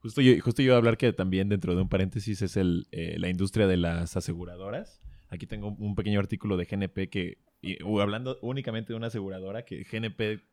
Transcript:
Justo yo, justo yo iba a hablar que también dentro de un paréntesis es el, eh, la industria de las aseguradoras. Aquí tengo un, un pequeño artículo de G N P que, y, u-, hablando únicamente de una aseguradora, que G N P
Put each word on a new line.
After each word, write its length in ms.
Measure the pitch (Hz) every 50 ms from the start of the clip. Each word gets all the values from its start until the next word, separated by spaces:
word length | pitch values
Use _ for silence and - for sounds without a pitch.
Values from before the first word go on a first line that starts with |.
Justo 200 | - 113 - 143
yo, 120 | 135 127 123 82 -
justo 180 | 123 113 -
yo 60 | 135
iba 80 | 131 127
a 20 |
hablar 200 | 120 113 117 113
que 140 | - - 120
también 380 | - - 92 92 92 92 98 101
dentro 260 | 104 98 85 90 87
de 60 | 90
un 80 | 95 92
paréntesis 520 | - 92 95 95 - 113 95 113 101 -
es 140 | 98 87 -
el, 320 | 101 95 90 85 85 - _
eh, 260 | - - 82 85 80 82
la 100 | 87 90
industria 380 | 90 87 98 95 - 110 104
de 100 | 95 92
las 380 | 87 85 85 85 85 85 - -
aseguradoras. 840 | 92 - - 85 85 87 87 90 87 95 98 110 160 220 - - _ - - - - _ _
Aquí 180 | - 85 -
tengo 200 | - 110 104 104
un, 80 | 104 104 -
un 160 | 107 104 101
pequeño 240 | 90 92 104 104 101
artículo 360 | 98 - 110 92 - 101 98
de 120 | 87 87
G 60 | - -
N 140 | 98 101 90
P 200 | _ 98 95 90
que, 300 | - 101 87 - - _ _ _ _ _
y, 220 | - 95 87 - -
u-, 160 | 101 107 101
hablando 380 | 101 101 104 113 127 131 131 -
únicamente 520 | - 117 131 139 - 120 113 113 110 - 113
de 40 |
una 100 | 113 117
aseguradora, 580 | 113 107 110 98 95 95 92 95 95 101 113 120
que 200 | - 98 67 -
G 100 | - -
N 120 | 110 113 110
P 300 | 90 - 110 107 107 104 _ _